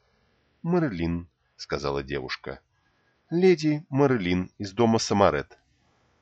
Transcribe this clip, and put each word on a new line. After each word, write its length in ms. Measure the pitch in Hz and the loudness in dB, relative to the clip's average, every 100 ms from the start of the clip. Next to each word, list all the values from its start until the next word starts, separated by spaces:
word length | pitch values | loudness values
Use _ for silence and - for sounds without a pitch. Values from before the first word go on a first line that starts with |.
| _ _ _ _ _ _ | _ _ _ _ _ _
«Мэрилин», 640 | 170 175 151 85 82 85 87 _ _ - | -4 -2 -2 -2 -4 -4 -8 _ _ -20
сказала 460 | - 73 71 69 | -10 -6 -4 -6
девушка. 560 | 67 69 64 - - 67 _ _ _ _ _ _ - | -6 -8 -8 -12 -12 -16 _ _ _ _ _ _ -6
«Леди 560 | 170 185 165 151 151 - | 2 4 4 2 -2 -2
Мэрилин 600 | 135 143 120 87 90 90 - | 2 2 2 0 -2 -2 -10
из 160 | 98 | -6
дома 260 | 98 113 113 | 0 2 2
Самарет». 580 | - 104 92 71 - - _ _ _ _ _ _ | 0 4 4 4 -6 -14 _ _ _ _ _ _